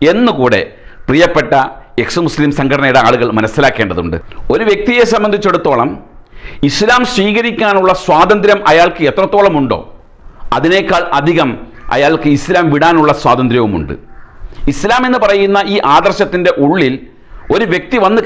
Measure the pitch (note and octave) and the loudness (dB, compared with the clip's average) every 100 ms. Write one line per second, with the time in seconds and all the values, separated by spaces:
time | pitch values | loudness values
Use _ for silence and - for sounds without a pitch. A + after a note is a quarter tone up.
0 | D3 G#3 B3 D3 B2+ G2 D#2+ - - - | 0 2 0 2 0 0 -2 -12 -20 -14
1 | - C#3+ F3 D#3 A#2 C#3 C3 - - - | -2 2 2 2 0 0 0 -8 -8 -6
2 | A2+ F3 D#3+ - D3 D3 C3+ C#3+ C3+ B2+ | -4 -2 -4 -2 -2 0 0 0 2 4
3 | A#2 B2 A#2+ A2 G#2+ D3+ C#3 - G2+ F2 | 4 2 0 0 -2 0 0 0 -4 -2
4 | E2+ E2 - - - - A3 G3 - A#3+ | -4 -6 -10 -10 -2 0 0 0 0 2
5 | - G#3+ G#3 G3+ G3 F3 D#3+ B2 C#3 - | 2 2 0 0 0 0 0 0 -2 -6
6 | - - - - - - C#3+ - A3 B3 | -16 -20 -20 -18 -16 -4 -2 0 0 2
7 | B3 G3+ G3+ G#3+ A#3 A3+ G#3+ G3 F#3 F#3 | 0 0 0 0 -2 -2 0 2 2 0
8 | - D#3 F#3 G#3 G3+ G3+ F3+ E3 F3 E3+ | 0 2 4 2 2 2 4 4 2 2
9 | C#3+ F#3+ F#3+ G3+ G3 D3+ B2+ F#2 - - | -2 0 0 2 2 2 -2 -4 -8 -20
10 | - - - - - B2 D#3+ F#3+ F3 G#3+ | -20 -20 -20 -12 -4 -2 0 0 0 -2
11 | - C#3+ D3+ E3 C3+ G#2+ - - - B2+ | 0 -2 0 0 -2 -4 -14 -14 -4 0
12 | C#3+ D#3+ D3+ C#3+ - F3+ E3 C#3+ E3 E3 | 0 0 0 0 0 0 2 2 2 4
13 | D3+ D3+ B2+ B2 B2+ B2 A2 F2 C#2 C2 | 2 2 0 2 2 2 0 -2 -6 -12
14 | - - - - - - - - G3+ B3 | -14 -20 -20 -16 -16 -4 -4 -2 0 0
15 | B3+ B3 G#3 G3+ G3 G3+ G3 G3+ - F3+ | 0 0 2 2 2 0 0 0 2 2
16 | F#3+ G3 G3 F3+ F3 C#3+ C#3+ F#3 C3+ C3+ | 2 0 -2 -2 -4 -2 0 2 0 -2
17 | - - - - - F3 G#3+ F3 - A#3+ | -12 -20 -20 -14 -4 -2 0 -4 -2 0
18 | F#3+ A3 | 2 0